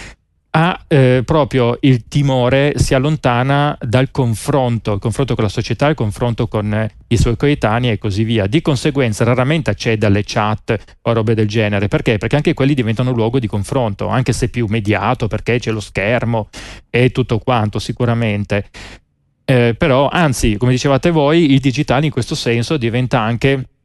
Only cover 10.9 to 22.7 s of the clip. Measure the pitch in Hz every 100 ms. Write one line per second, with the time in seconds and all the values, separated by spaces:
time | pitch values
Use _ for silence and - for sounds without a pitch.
10.9 | - 117 113 110 110 107 113 104 101 104
11.9 | 156 135 107 117 143 170 - 135 143 110
12.9 | 110 127 120 110 131 110 104 95 131 113
13.9 | 101 98 117 123 113 123 120 110 113 101
14.9 | 98 104 - 110 107 - 120 117 110 -
15.9 | - 101 120 113 117 104 - - - _
16.9 | 120 123 131 117 113 - 120 107 101 -
17.9 | 110 120 117 113 104 101 101 - - -
18.9 | - _ _ _ _ - 127 120 110 165
19.9 | 127 143 180 156 120 123 104 123 127 143
20.9 | 135 175 160 143 165 151 131 131 120 147
21.9 | 131 151 - - 156 120 117 -